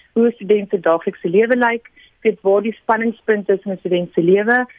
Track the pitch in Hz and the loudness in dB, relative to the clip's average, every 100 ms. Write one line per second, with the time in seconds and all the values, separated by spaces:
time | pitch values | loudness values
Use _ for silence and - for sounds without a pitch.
0 | _ 226 233 233 190 208 202 196 160 165 | _ 0 0 0 0 0 0 -2 0 0
1 | 196 - 175 185 226 247 240 233 - _ | -2 -6 0 0 2 0 0 -2 -10 _
2 | _ _ 226 208 196 202 220 214 - 220 | _ _ -4 -2 0 0 0 -6 -2 -2
3 | 226 220 - 208 190 196 202 185 185 180 | -2 -4 -4 -2 -2 -2 -4 -8 -4 -4
4 | 175 - 170 196 214 247 247 | -2 -2 2 2 2 -2 -2